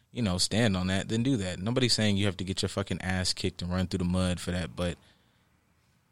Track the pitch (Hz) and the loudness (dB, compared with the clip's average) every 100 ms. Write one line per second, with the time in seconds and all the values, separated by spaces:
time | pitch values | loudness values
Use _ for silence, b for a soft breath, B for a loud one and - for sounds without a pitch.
0 | _ - 110 90 - 101 120 95 92 95 | _ -2 0 2 2 2 2 2 0 0
1 | - 113 123 131 92 85 95 127 123 - | 0 0 2 0 -2 -4 -2 2 2 4
2 | 107 98 101 92 92 92 98 - 98 87 | 4 4 2 0 -4 -2 -2 -2 -4 -4
3 | 92 92 92 - 95 - 90 90 92 92 | -2 0 0 -2 -4 -4 -2 0 0 0
4 | 90 92 92 87 - 90 85 - 87 - | 0 2 2 0 -2 -4 -4 -4 -4 -4
5 | - _ _ _ _ _ _ _ _ _ | -14 _ _ _ _ _ _ _ _ _
6 | _ | _